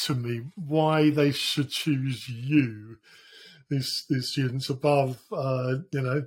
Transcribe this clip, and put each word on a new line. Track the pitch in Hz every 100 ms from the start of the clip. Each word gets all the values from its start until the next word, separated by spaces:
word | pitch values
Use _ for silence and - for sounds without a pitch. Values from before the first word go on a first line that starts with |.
to | -
me | 131 120 117 131
why | 202 147 156 156 156 151
they | 147 143
should | 135 - - 131
choose | - 165 139 135 120 -
you, | 117 131 151 127 107 107 113 _ - - - - - -
these, | 139 131 - -
these | 131 127
students | - 131 131 -
above, | 135 147 147 131 127 -
uh, | 190 135 131 127 131 180
you | 143
know, | 127 143